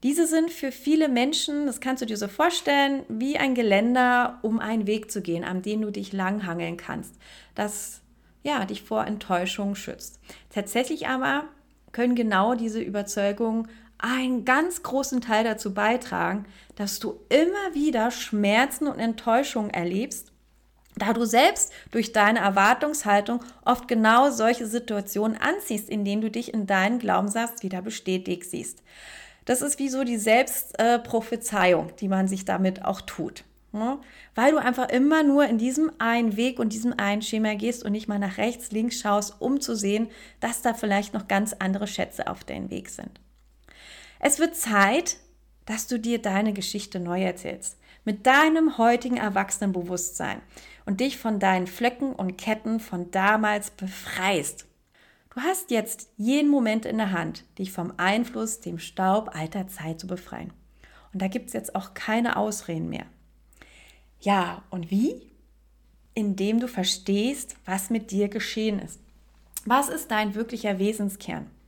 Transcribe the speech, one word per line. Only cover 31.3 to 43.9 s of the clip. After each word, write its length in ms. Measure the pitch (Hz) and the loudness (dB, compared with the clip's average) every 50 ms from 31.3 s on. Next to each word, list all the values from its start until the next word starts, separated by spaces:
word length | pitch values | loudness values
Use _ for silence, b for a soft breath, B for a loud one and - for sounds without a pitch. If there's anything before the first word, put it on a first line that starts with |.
| - 220 - - - 208 185 185 180 160 160 165 - - | -6 -6 -6 -4 0 2 4 6 6 4 2 -2 -8 -6
die 80 | - 190 | -2 0
man 180 | 190 190 190 | 0 2 2
sich 180 | 190 190 190 190 | 0 0 -2 -2
damit 400 | - 190 185 190 185 185 185 185 | -2 0 2 2 2 0 0 -4
auch 160 | - 196 190 | -4 -4 -4
tut, 440 | - - - - 156 - - - - _ _ _ _ _ | -6 -14 -8 -6 -8 -8 -8 -12 -20 _ _ _ _ _
ne? 280 | - 208 220 240 269 285 B B B B B B B | -8 -4 -4 -4 -4 -6 B B B B B B B
Weil 160 | - 233 277 | 4 4 6
du 80 | 311 302 | 6 6
einfach 300 | 240 240 254 - 254 - | 4 2 0 0 0 0
immer 340 | - 247 269 285 311 320 311 | 2 4 4 6 6 6 6
nur 240 | 285 277 285 294 | 6 6 6 6
in 100 | 233 233 | 6 4
diesem 360 | 226 220 247 254 294 311 320 - - | 2 2 0 2 2 0 0 0 -2
einen 380 | 220 226 233 240 233 226 202 | 0 2 2 2 2 2 2
Weg 220 | 202 233 254 247 247 | 2 0 0 0 0
und 140 | 240 220 220 | -2 -2 -2
diesem 260 | 220 220 247 - - | -2 -2 -2 -2 0
einen 240 | 208 202 202 214 214 | 0 0 0 0 -2
Schema 320 | - - 220 220 214 214 | -2 -2 0 0 0 0
gehst 300 | 208 208 233 240 240 - | 0 -2 -2 -2 -2 -4
und 80 | 214 202 | -4 -4
nicht 160 | 214 214 214 | -4 -2 -4
mal 100 | 208 202 | -2 -2
nach 200 | 202 190 190 - | -2 -2 -2 -2
rechts, 340 | - 226 240 - - - 208 | -2 -2 -2 -4 -10 -6 -4
links 260 | 214 220 240 233 - | -2 -2 -2 -2 -4
schaust, 420 | - 214 202 208 208 208 - - | 0 2 2 2 0 -2 -8 -4
um 200 | - 247 269 277 | -2 0 0 0
zu 160 | 285 - 233 | 0 -2 -4
sehen, 320 | 220 208 196 202 214 226 220 B B B B B B | -2 0 0 2 0 0 -2 B B B B B B
dass 220 | - 233 240 - - | -6 -4 -4 -2 -2
da 120 | 247 226 | -2 -2
vielleicht 400 | 226 - 214 202 196 208 202 - | 0 0 0 2 2 0 -2 -6
noch 140 | 214 190 - | -8 -2 0
ganz 260 | 196 196 208 220 - - | 0 2 2 0 -2 -4
andere 260 | - 190 190 196 208 | -2 -2 0 0 -2
Schätze 400 | 202 - - - - - - - | -6 -4 -4 -6 -6 -4 -8 -6
auf 160 | - - - - | -6 -6 -10 -10
deinem 280 | - - - - - | -10 -10 -8 -8 -8
Weg 180 | - - - - | -8 -10 -10 -12
sind. 320 | - - - - - - _ _ _ _ _ _ _ _ _ B B B B B | -14 -14 -14 -16 -16 -20 _ _ _ _ _ _ _ _ _ B B B B B